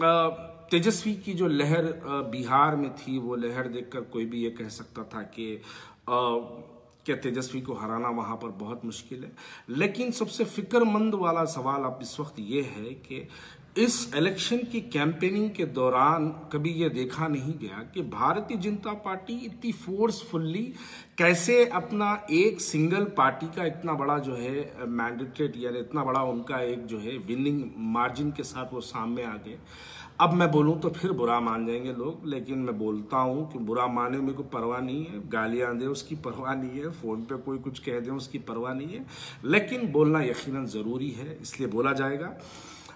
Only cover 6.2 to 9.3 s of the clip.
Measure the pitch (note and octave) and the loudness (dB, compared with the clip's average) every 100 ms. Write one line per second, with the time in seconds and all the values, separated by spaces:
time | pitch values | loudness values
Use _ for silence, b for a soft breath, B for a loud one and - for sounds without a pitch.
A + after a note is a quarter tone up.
6.2 | B2 A#2 A2 - - - - _ - C3 | 4 2 -2 -12 -16 -20 -20 _ -4 -2
7.2 | C3 B2 B2+ C3 B2+ A2+ G#2+ A2+ A#2+ A#2 | 0 -2 -4 -6 -6 -6 -4 -2 0 -2
8.2 | G#2+ A2 A#2+ F#2+ G#2 A#2+ A#2 G#2+ - B2+ | -4 -6 -8 -8 -8 -6 -8 -10 -12 -12
9.2 | B2+ | -12